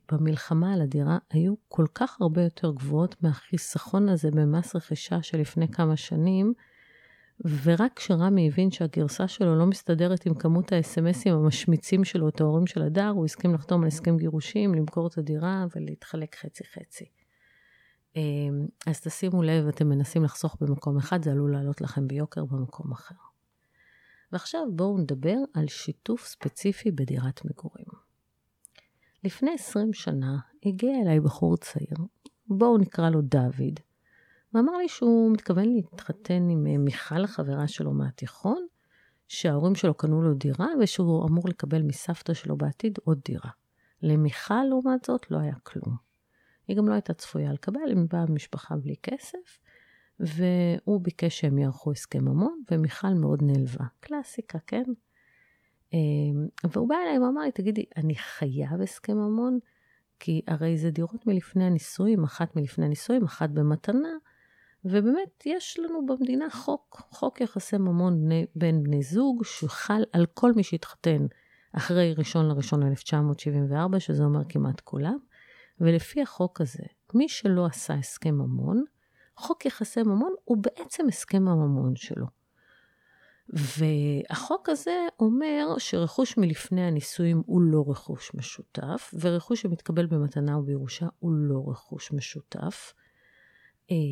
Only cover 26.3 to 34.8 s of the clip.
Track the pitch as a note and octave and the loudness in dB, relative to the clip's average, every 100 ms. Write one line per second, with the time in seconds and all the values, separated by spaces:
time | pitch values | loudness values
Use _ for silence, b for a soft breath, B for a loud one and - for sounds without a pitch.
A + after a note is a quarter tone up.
26.3 | - D3 - G3+ - A3 D3 C3 C3+ B2+ | -10 -8 -4 -4 -2 -2 -2 -2 -2 -4
27.3 | - D3+ - D#3+ - - - _ _ _ | -6 -10 -10 -12 -16 -20 -20 _ _ _
28.3 | _ _ _ - b b b b b G3 | _ _ _ -20 b b b b b -6
29.3 | - C#4 E4+ - G#3 A3 G3+ - C#3 C3 | -2 -2 -2 -4 -2 -2 -2 -4 -2 -2
30.3 | C#3 - _ G3+ F#3 A#3+ C4+ F#3+ D#3 D3+ | -4 -6 _ -4 -2 0 0 4 4 2
31.3 | - E3+ E3+ - D#3 D3 D#3 F3 _ - | 2 2 0 -2 -8 -6 -6 -8 _ -20
32.3 | _ - G3 A#3+ A3+ F#3 - E3 D#3+ C#3 | _ -4 2 4 6 4 2 2 2 2
33.3 | C#3+ B2 C3 C3+ D#3 - b b b b | 2 2 0 -4 -6 -12 b b b b
34.3 | b b A3+ C4 F4+ | b b 2 2 2